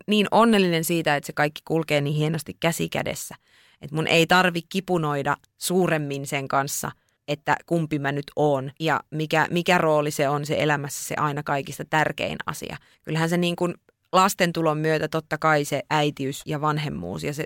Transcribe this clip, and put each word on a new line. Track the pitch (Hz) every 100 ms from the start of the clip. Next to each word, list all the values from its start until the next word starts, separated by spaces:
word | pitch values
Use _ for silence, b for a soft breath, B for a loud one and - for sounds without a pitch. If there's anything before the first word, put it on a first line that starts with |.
| -
niin | 214 180
onnellinen | 202 233 208 180 165
siitä, | 165 170 156 143
että | -
se |
kaikki | - 151 - -
kulkee | 160 156 147
niin | 143 151
hienosti | 151 160 - -
käsi | 165 165 165
kädessä. | - - - - - b b b b
Et | 143
mun | 156 -
ei | 165 160
tarvi | 180 185 170 -
kipunoida | 190 - 180 151 143 143 - _ -
suuremmin | - 185 170 156 143 139 139
sen | 143 135
kanssa, | 139 139 - 143 - _ _ -
että | 147 - - -
kumpi | 170 156 151
mä | 139
nyt | 143 - -
oon | 147 135 139 -
ja | 160 135 -
mikä, | 151 156 160 -
mikä | 175 170 180
rooli | 165 151 147
se | 156 139
on | 147 143
se | 151
elämässä | 151 143 143 - -
se | -
aina | 147 143
kaikista | 151 143 139 139 147
tärkein | 156 147 - - - -
asia. | 147 - - b b
Kyllähän | - 156 165
se, | 175
niin | 175 170
kuin, | 175 - _ _ - 185
lasten | 196 - 175
tulon | 165 160 151
myötä | 156 156 156
totta | 160 - 156
kai | 156 151 147
se | 139 -
äitiys | 151 147 139 135 139 -
ja | 147
vanhemmuus. | 151 151 151 - - 156
Ja | 147
se, | 143